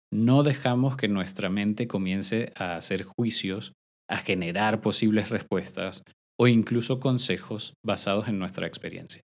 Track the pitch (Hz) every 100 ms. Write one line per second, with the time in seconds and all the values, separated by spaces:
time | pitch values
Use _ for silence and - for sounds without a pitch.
0 | _ 107 117 135 147 131 127 123 135 131
1 | 104 98 90 - 95 101 104 104 117 98
2 | 92 98 - 113 120 - 92 82 - 95
3 | 95 - 117 - 95 98 - - _ _
4 | - 98 - 92 85 90 107 110 107 -
5 | 110 107 101 110 - 95 - - 95 -
6 | - _ _ - 123 117 104 120 113 131
7 | 139 123 - 90 - 104 - - 113 95
8 | 104 101 104 98 92 90 85 - 87 90
9 | 87 -